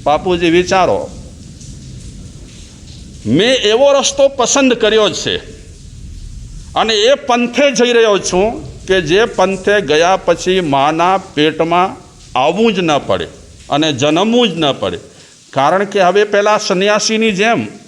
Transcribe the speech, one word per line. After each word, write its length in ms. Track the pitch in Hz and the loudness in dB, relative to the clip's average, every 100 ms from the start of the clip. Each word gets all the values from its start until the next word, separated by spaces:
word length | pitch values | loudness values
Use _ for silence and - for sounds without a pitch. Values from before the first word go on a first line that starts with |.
બાપુજી 460 | - 151 185 180 170 | 0 -2 0 0 2
વિચારો, 600 | 170 180 190 170 98 69 - - - - - - - - - - - - - - - - - - - - - 104 | 2 2 2 2 0 -4 -12 -18 -20 -20 -20 -18 -18 -16 -16 -16 -18 -18 -18 -20 -20 -20 -20 -20 -18 -18 -12 -4
મેં 280 | 131 220 | -2 0
એવો 380 | 254 208 220 277 | 0 0 2 4
રસ્તો 360 | 277 240 - 277 | 2 0 0 0
પસંદ 460 | - 240 277 262 | 2 -2 2 2
કર્યો 360 | 240 214 220 208 | 2 2 2 0
છે 280 | 147 - 90 - - - - - - - - - - - - - - | -2 -4 -6 -8 -20 -20 -20 -20 -18 -16 -16 -16 -16 -16 -16 -8 -4
અને 180 | 208 | 0
એ 200 | 214 220 | 2 2
પંથે 580 | 277 - 240 240 240 285 | 2 0 0 0 2 0
જઈ 220 | 233 240 | 2 2
રહ્યો 260 | 233 226 196 | 4 4 2
છું 440 | - 180 208 294 - - - | 0 0 0 -2 -12 -16 -2
કે 160 | 190 | 0
જે 240 | 156 180 226 | 2 2 2
પંથે 560 | - 190 190 190 208 | 2 0 0 0 0
ગયા 360 | 160 151 170 190 | 2 2 4 2
પછી 420 | - 170 - 185 | 0 0 0 0
માના 580 | 170 139 139 160 175 190 | 2 2 2 2 2 0
પેટમાં 800 | 185 - 151 156 165 170 190 - - - - 127 | -2 0 0 0 0 2 0 -4 -18 -20 -6 0
આવવું 340 | 139 175 226 | 0 2 0
જ 60 | 196 | 2
ન 180 | 175 143 | 0 0
પડે 300 | - 95 78 - - - - | 0 -4 -4 -12 -20 -20 -4
અને 240 | 139 160 | -2 0
જન્મવું 560 | 135 147 160 214 240 233 | 0 0 2 2 2 0
જ 80 | 165 | 0
ન 140 | 151 | -2
પડે. 260 | 131 98 85 - - - - - | -2 -4 -6 -12 -20 -20 -20 -8
કારણ 340 | - 143 185 | 0 2 2
કે 180 | 202 202 | 0 2
હવે 220 | 180 190 | 2 4
પેલા 340 | 208 208 202 208 | 2 2 2 0
સંન્યાસીની 760 | - 185 202 208 214 220 226 | 0 0 2 0 0 0 0
જેમ 360 | 190 214 220 107 - | 0 0 0 -4 -10